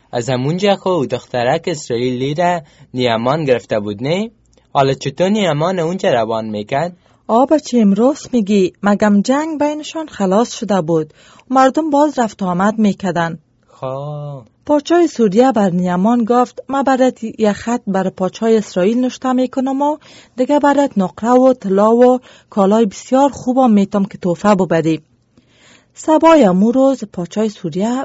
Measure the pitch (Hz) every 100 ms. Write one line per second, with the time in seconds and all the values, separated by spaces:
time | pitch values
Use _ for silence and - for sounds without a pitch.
0 | - 123 117 123 135 180 202 185 190 175
1 | 120 120 - 123 120 160 170 151 - 120
2 | 127 123 135 151 175 175 151 _ - 127
3 | 123 113 120 156 143 120 - 113 104 101
4 | 135 180 226 _ _ _ _ 143 135 135
5 | 143 143 185 214 185 147 165 185 160 185
6 | 196 123 110 113 110 104 104 135 175 175
7 | _ _ - 220 269 302 - 240 202 196
8 | 247 294 - 247 196 208 185 - 202 202
9 | 214 202 196 277 320 294 294 302 294 330
10 | 311 - 190 196 240 - 202 196 156 165
11 | 156 _ _ - - 262 262 285 320 285
12 | 302 269 220 - 185 175 202 220 214 190
13 | 190 170 165 165 _ _ _ - 131 135
14 | 147 147 147 139 107 _ - 294 285 339
15 | 330 - 220 196 262 220 196 180 180 180
16 | 208 240 220 240 247 - - 269 277 254
17 | 254 247 226 - 214 202 233 240 208 190
18 | 185 - 185 - 226 220 208 185 185 240
19 | 254 - 262 254 254 269 262 269 285 302
20 | - - _ - 254 294 294 285 277 202
21 | 180 - 226 254 262 254 196 190 214 233
22 | 247 254 - - _ - 196 214 226 -
23 | - 262 285 - 254 254 254 208 196 208
24 | 196 - 185 170 208 196 175 165 160 156
25 | _ _ _ _ _ _ _ _ _ -
26 | - 311 320 320 208 185 214 254 269 262
27 | 208 - 170 208 220 208 170 180 220 254